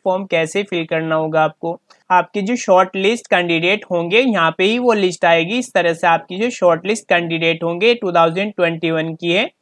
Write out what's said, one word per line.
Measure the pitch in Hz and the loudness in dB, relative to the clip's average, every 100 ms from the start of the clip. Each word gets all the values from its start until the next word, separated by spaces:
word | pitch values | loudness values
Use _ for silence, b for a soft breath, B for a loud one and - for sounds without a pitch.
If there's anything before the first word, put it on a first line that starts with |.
फॉर्म | 190 185 190 | -4 -4 -2
कैसे | 165 156 196 | -2 -2 -4
फिल | 202 175 160 | -4 -6 -4
करना | 160 160 | -4 -2
होगा | 160 160 156 | -2 0 0
आपको। | 156 - 165 170 _ b - | 0 -2 -10 -10 _ b 0
आपके | 180 165 - | 0 0 -4
जो | 196 240 | -2 -2
शॉर्ट | - 185 185 190 | 2 4 2 0
लिस्ट | 196 233 - | -2 -2 0
कैंडिडेट | 185 175 165 175 208 - | 0 0 0 0 -2 -2
होंगे, | 175 170 214 | -4 0 2
यहाँ | 269 196 165 160 | 2 2 0 2
पे | |
ही | 190 240 | 0 0
वो | 247 | 2
लिस्ट | 214 185 165 | 2 0 2
आएगी। | 170 165 170 240 | 2 2 2 -4
इस | 240 | -2
तरह | 185 170 | 0 0
से | 165 175 | 2 2
आपकी | 165 170 185 | 2 -2 -4
जो | 240 | -4
शॉर्ट | - 180 165 185 | 2 2 2 0
लिस्ट | 220 - | -4 0
कैंडिडेट | 175 170 165 165 165 | 0 0 -2 -2 -2
होंगे, | 170 175 226 | -4 0 0
टू | 233 190 | 0 0
थाउजेंड | 170 165 170 208 | 2 2 0 -4
ट्वेंटी | 190 170 165 165 | -2 -2 -2 -2
वन | 160 160 | -2 -4
की | 160 170 | -4 -2
है। | 180 302 _ | -2 -2 _